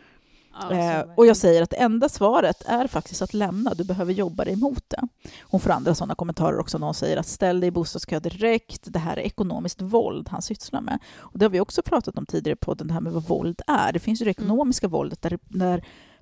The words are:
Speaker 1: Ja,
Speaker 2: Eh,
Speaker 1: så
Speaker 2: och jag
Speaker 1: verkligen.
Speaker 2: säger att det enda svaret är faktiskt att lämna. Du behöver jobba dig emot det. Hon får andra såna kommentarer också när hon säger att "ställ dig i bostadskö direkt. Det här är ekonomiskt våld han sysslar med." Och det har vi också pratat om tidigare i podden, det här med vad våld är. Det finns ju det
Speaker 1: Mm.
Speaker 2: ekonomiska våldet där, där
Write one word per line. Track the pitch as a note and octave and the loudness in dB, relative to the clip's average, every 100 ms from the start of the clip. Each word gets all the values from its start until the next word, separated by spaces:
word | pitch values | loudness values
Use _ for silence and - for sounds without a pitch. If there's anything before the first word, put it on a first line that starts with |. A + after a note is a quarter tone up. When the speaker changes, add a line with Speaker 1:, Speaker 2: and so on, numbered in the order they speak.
| _ _ _ _ _ | _ _ _ _ _
Speaker 1:
Ja, | F#3+ G3 | -14 -4
Speaker 2:
Eh, | F#3 | -2
Speaker 1:
så | E3+ D#3+ | 0 -2
Speaker 2:
och | D3+ | 0
jag | - | 8
Speaker 1:
verkligen. | A#3 | 8
Speaker 2:
säger | G#3 F#3 E3 | 10 6 6
att | E3+ | 4
det | - | 2
enda | A#3+ A3+ C4+ | 2 2 0
svaret | - G3+ C#4 F3 - - | 2 4 4 2 0 -2
är | A#3+ C4 | -2 0
faktiskt | D#3 - - | -4 -6 -6
att | F#3+ | -4
lämna. | G#3 G3 F#3 B3 | -2 -2 -2 -2
Du | F3 | -2
behöver | F#3 F#3 F3+ | -2 -2 -2
jobba | F#3+ F3+ - | 0 -2 -2
dig | - | -2
emot | F#3+ C#4 B3+ - | 0 0 -2 -8
det. | - B3 - - - | -6 -6 -8 -20 -20
Hon | - F#3 | -2 0
får | - | 2
andra | D#3 D3 | 2 2
såna | D#3+ F3 | 0 -2
kommentarer | D#3 E3+ D#3+ D#3+ - | -4 -6 0 0 0
också | D#3+ D#3+ | -2 -4
när | D3+ | -4
hon | |
säger | D#3 D#3 D#3 | -2 -2 -2
att | E3+ | -4
"ställ | - F#3 F3+ | 0 0 2
dig | F3+ | 0
i | |
bostadskö | F3 E3 - - D#3 | 0 -4 -6 -6 -4
direkt. | E3+ F#3 A3 A3+ - - - | -4 -2 0 0 -2 -14 -8
Det | E3+ | -6
här | D#3+ - | -4 -4
är | |
ekonomiskt | G3+ - F#3 - F3 - | -6 -4 -4 -4 -6 -8
våld | F#3+ A3+ G#3 - - | -2 0 0 -4 -8
han | F3 | -10
sysslar | - G#3+ - - | -8 -10 -8 -8
med." | - - - - | -6 -6 -8 -20
Och | - F#3 | -16 0
det | |
har | G#3 | 2
vi | F3+ | 2
också | G#3 - | 0 -2
pratat | - D4 - - | 0 -2 -2 -8
om | D3 | -6
tidigare | E3 D#3 | -4 -2
i | D3 | -4
podden, | - - D#3 | -4 -6 -4
det | |
här | E3 | -4
med | E3 | -2
vad | E3 | -4
våld | E3 F3 E3+ F3 - | -2 -2 -2 -4 0
är. | C4 F#3+ | 2 2
Det | E3+ | 0
finns | - A3+ | -2 0
ju | |
det | A3 - | 0 0
Speaker 1:
Mm. | G3+ | 0
Speaker 2:
ekonomiska | A3+ C#4 B3+ F#3+ | 2 2 2 0
våldet | D3+ C#3+ D#3+ | -2 -2 -4
där, | E3+ F3 - | -6 -6 -6
där | F#3 F3+ F3+ - - - _ | -2 0 0 -4 -18 -20 _